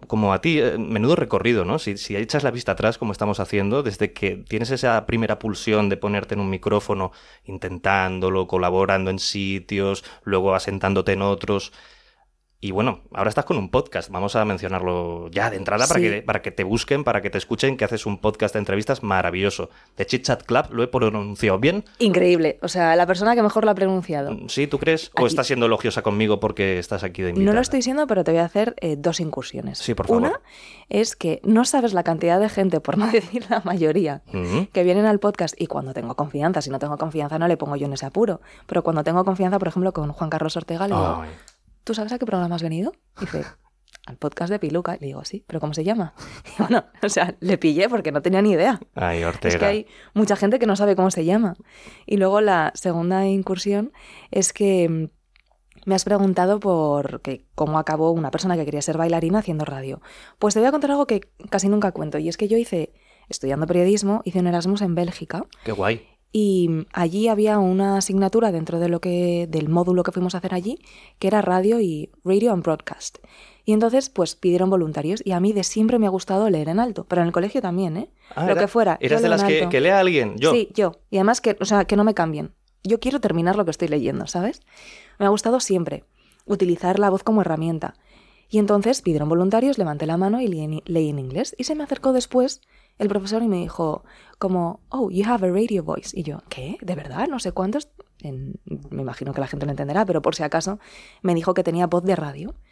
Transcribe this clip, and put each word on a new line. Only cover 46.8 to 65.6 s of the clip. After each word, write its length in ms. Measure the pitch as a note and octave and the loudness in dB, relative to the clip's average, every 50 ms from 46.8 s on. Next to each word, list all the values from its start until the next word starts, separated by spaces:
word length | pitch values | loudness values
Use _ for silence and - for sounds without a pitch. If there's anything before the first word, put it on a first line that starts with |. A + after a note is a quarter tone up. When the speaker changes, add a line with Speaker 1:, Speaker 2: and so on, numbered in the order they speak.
| - - _ - - | 0 -2 _ -4 -4
Speaker 2:
o 60 | G#3 | 0
sea, 260 | - - F3 F3 - - | 2 2 0 0 -2 -4
le 160 | E3+ F3+ F#3+ | 0 0 0
pillé 320 | - - D#3+ D3 D#3+ G3 B3 | 2 2 2 4 4 2 2
porque 240 | B3 G#3 E3+ D#3 C#3+ | 2 -2 -2 -2 -2
no 80 | D3 | 0
tenía 200 | D#3 F3+ F#3+ F#3+ | 0 2 4 4
ni 100 | G#3 G#3+ | 4 4
idea. 280 | F#3 D#3 F3+ B3+ A#3 - - - _ | 4 4 4 2 2 0 -6 -12 _
Speaker 1:
Ay, 260 | - - F2 E2+ E2+ E2+ | -2 -2 0 0 0 0
Ortega. 280 | E2+ E2 - - F2 F2 | -2 -2 0 0 0 2
Speaker 2:
Es 60 | E2 | 4
que 60 | - | 2
hay 220 | G2+ - G#3+ G#3+ - - - - - _ | 2 2 0 -4 -8 -18 -20 -20 -4 _
mucha 240 | G#3 A3 - G3+ | 0 2 2 2
gente 220 | G3 G3+ G3+ A#3+ C4 | 2 2 2 4 4
que 60 | A#3 | 4
no 120 | A3 F#3+ | 2 2
sabe 180 | G3 G#3 G#3 F#3+ | 4 4 4 4
cómo 160 | F#3+ F#3 F#3+ | 4 4 2
se 140 | - F3+ D#3+ | 2 0 0
llama. 300 | E3+ G3 A3+ A#3 F3+ E3+ - - - - - - - - - - | 2 2 2 2 0 -2 -6 -14 -20 -20 -20 -20 -20 -20 -20 -4
Y 100 | - G#3 | -2 2
luego 240 | G3+ F#3+ F#3+ G3+ G#3 | 2 4 4 4 4
la 320 | G#3+ G#3 F#3 E3+ D#3 - - | 4 4 4 4 2 0 -2
segunda 540 | - - F#3 E3+ E3+ E3+ F3 F#3 F#3+ G3 | -2 -4 -2 0 0 0 0 2 2 2
incursión 640 | G3 G3 G3 F#3 - F#3+ F#3 - G3+ G3+ G3+ G#3+ C#4+ - - - - - - - _ | 2 0 0 0 -2 -4 -4 -2 -2 0 0 -2 -4 -8 -16 -20 -20 -20 -20 -16 _
es 220 | - G3 F#3 - - | -2 0 0 0 0
que, 340 | - G#3 G3 F#3+ F3+ E3+ | 0 2 4 4 4 2
mm, 220 | E3 E3 D#3+ D#3+ D3+ - _ _ _ _ _ _ _ _ _ _ _ _ - - G3 | 2 2 -2 -4 -6 -8 _ _ _ _ _ _ _ _ _ _ _ _ -10 -2 0
me 60 | F#3+ | 0
has 100 | F#3 - | 0 2
preguntado 560 | F#3+ G#3 G3 G3 F#3+ F3+ F3+ F3+ F#3 G#3 G#3+ | 2 2 2 4 2 4 2 2 2 2 2
por 600 | G#3+ G3+ F3+ D#3+ D#3 D3 C#3+ C#3+ C#3 C3+ B2+ - | 2 2 2 2 2 2 2 0 -2 -4 -8 -8
que 240 | - C#3 C3 - - _ _ | -8 -10 -10 -10 -12 _ _
cómo 240 | - D#3 D3+ D#3 D#3 | -2 -2 0 0 0
acabó 320 | D#3 - D#3 D#3 D#3+ E3 | 0 0 0 2 2 2
una 200 | E3+ E3 D#3 E3 | 2 2 -2 -2
persona 240 | - E3 - F#3 F3 | -4 -2 -2 0 0
que 80 | E3 D3+ | 0 -2
quería 180 | D3 D3 D3 | -2 -4 -4
ser 160 | D3 - D#3 | -4 -2 0
bailarina 420 | D#3+ E3 E3+ E3+ E3 E3 E3 F#3+ G#3+ | 0 0 0 0 0 0 2 0 0
haciendo 260 | G#3 - D#3+ D3+ D3+ | 0 -2 -4 -4 -4
radio. 360 | D3 C#3 C3+ C3+ C3+ C3+ - - - - - - - _ _ | -6 -8 -10 -10 -10 -12 -12 -16 -20 -20 -20 -20 -20 _ _
Pues 140 | - G#3 G3+ | 0 2 4
te 80 | G#3+ | 4
voy 60 | A3+ C4+ | 4 4
a 20 | |
contar 200 | D4 D4+ C#4+ C#4 | 4 2 0 0
algo 140 | C#4+ C#4+ C#4+ | 2 2 2
que 140 | C4+ A3+ F#3+ - _ _ - - - | 0 0 -2 -2 _ _ -20 -8 -4
casi 180 | - F#3+ F#3+ | -2 0 2
nunca 240 | G3 G#3 G#3 G#3 F#3+ | 2 2 2 2 0
cuento, 260 | - - D#3 D3+ C#3+ | -2 -4 -6 -4 -4
y 120 | D3+ D#3 E3 | -4 -4 -4
es 80 | E3 | -2
que 100 | - G#3+ | -2 0
yo 100 | G3+ A3+ | 2 2
hice, 360 | A#3 A#3 - G3 E3+ D3+ - _ _ _ _ _ _ _ | 0 0 0 -2 -4 -4 -6 _ _ _ _ _ _ _
estudiando 400 | _ - - - C3+ C#3 D3 D#3+ | _ -12 -6 -4 -2 -2 -2 0
periodismo, 540 | E3+ F3 F3 F3+ F#3+ G#3 G#3 G3+ G3 G#3 A3 - | 2 2 4 4 4 4 2 2 0 0 0 -2
hice 160 | F3+ E3+ F#3 | -2 0 0
un 80 | F3+ | 2
Erasmus 340 | F3 F3 E3+ E3 F#3 G3+ G3+ G#3 | 2 0 0 0 0 0 0 0
en 120 | F3+ E3+ | 0 0
Bélgica. 480 | F3 F3 E3+ - - E3+ - D#3+ F3+ - - - _ | 0 -2 -2 -4 -10 -10 -8 -8 -8 -8 -10 -16 _